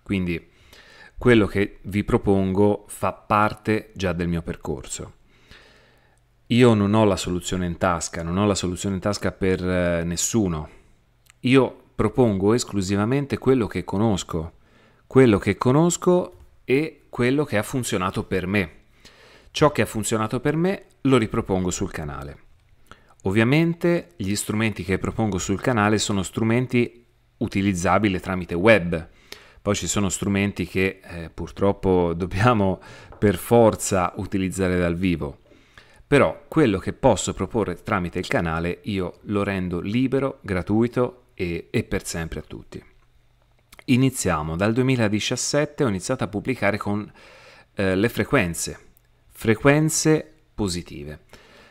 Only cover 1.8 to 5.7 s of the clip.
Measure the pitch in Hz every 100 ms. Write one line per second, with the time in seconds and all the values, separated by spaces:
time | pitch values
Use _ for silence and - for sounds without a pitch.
1.8 | - 101 - 117 - 98 95 95 104 104
2.8 | - - 98 - - 104 104 - - 107
3.8 | - - 95 85 85 85 - 82 - 71
4.8 | - - 73 - _ _ _ - -